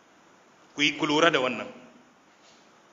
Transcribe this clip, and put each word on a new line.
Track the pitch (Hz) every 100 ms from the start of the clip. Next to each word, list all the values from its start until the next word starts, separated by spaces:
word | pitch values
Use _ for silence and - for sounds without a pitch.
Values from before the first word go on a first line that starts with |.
| _ _ _ - _ _ - -
Ku |
yi, | 147 -
ku | 160
lura | 147 165
da | 151
wannan. | 127 110 104 - - - - _ _ _ - - _ _ _